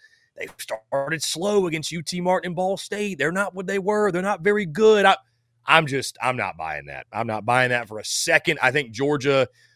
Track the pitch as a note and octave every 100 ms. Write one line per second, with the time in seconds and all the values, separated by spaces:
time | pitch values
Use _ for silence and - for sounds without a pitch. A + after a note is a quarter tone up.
0 | _ _ _ - - - - - - C#3
1 | C#3 D#3+ - D#3 G3+ G#3 F3+ D#3 D3 E3+
2 | D3+ F3+ F3+ F3+ F3 F3 F#3 F#3+ - G#3
3 | G#3 D#3 C#3+ F#3 G3 F3+ F#3+ G3 F#3 G#3+
4 | G#3 F3 F#3+ F#3+ F3 G#3 F#3 D3+ A3 G#3+
5 | G3 F#3+ _ _ _ _ - D#3+ D3 C3+
6 | - - B2 B2 G2 E2 D#2+ D2+ C#2+ C2+
7 | - G#2 A#2 G#2+ G#2+ B2 B2+ B2 G#2 G#2+
8 | - - - D#3 - D3+ B2+ D3 B2 G#2+
9 | C#3 D3 C3+ C3+ B2 _ _